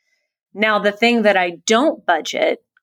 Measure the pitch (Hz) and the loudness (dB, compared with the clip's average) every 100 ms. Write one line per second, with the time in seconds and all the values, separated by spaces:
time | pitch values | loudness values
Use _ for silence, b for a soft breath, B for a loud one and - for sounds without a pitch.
0 | _ _ _ _ _ 190 214 208 202 202 | _ _ _ _ _ -4 -2 0 -2 0
1 | 233 233 214 185 180 170 - 220 302 294 | 0 2 2 2 -2 -6 -2 2 2 -2
2 | - 165 - - 165 - _ _ | -2 -2 -2 -4 -2 -2 _ _